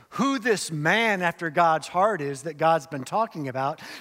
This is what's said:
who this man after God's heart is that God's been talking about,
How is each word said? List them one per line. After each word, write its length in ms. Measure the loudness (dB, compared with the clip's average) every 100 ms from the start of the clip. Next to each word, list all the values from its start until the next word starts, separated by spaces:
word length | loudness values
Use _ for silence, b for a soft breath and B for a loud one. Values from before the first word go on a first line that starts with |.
| B
who 280 | -2 0 0
this 320 | 0 0 -2
man 500 | -2 2 2 2 0
after 300 | -2 -2 -2
God's 380 | 4 4 4 0
heart 320 | 2 2 2
is 220 | -4 -6
that 160 | -8 0
God's 280 | 2 2 0
been 180 | -10
talking 440 | -4 -2 -4 -4 -6
about, 320 | -4 -4 -4 B B